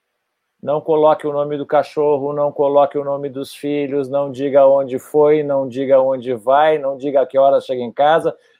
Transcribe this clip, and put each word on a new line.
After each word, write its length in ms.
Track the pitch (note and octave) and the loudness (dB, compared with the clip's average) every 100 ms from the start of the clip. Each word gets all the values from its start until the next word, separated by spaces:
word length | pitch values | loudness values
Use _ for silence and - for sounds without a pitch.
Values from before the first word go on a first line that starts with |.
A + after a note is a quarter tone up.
| _ _ _ _ _ _ | _ _ _ _ _ _
Não 200 | C3+ D3+ | -6 -4
coloque 460 | D3+ D#3 D3+ D3+ D3+ | 0 2 4 2 -2
o 60 | |
nome 240 | C#3+ D3 D3 | -4 -4 -6
do 80 | C3+ | -2
cachorro, 680 | D3+ C#3 - D3 C#3+ C#3 | -2 0 -2 0 0 -2
não 180 | D3 D3 | -4 -4
coloque 460 | D3 C#3 C#3+ C#3+ D3 | -2 0 2 2 0
o 60 | |
nome 260 | C#3 C#3+ C#3 | -6 -6 -8
dos 240 | B2+ C3+ | -10 -12
filhos, 560 | - C#3+ D3 C#3+ C#3+ C3 | -10 -6 -4 -4 -4 -4
não 220 | C#3 C#3 | -4 -4
diga 340 | B2+ C#3 C#3 C3+ | -6 0 4 6
onde 320 | C#3 C3+ C3 | 4 0 -6
foi, 460 | - D3+ D3 D3+ | -4 2 4 2
não 240 | C#3+ C#3 C3+ | 0 -2 -4
diga 340 | A#2+ C3+ C3+ | -6 2 2
onde 320 | C3 C3 A#2+ | 2 -2 -4
vai, 460 | A#2+ A2+ C#3 D#3 D#3 | -6 0 2 4 2
não 180 | C3+ C3+ | -2 -6
diga 240 | C#3+ C#3 | -2 0
a 60 | - | 0
que 100 | C3+ | 2
horas 280 | C#3 C3+ - | 2 2 -2
chega 180 | B2+ | -6
em 80 | A#2+ | -6
casa, 440 | G#2+ D3 E3 D#3 - _ _ | -2 0 2 -2 -6 _ _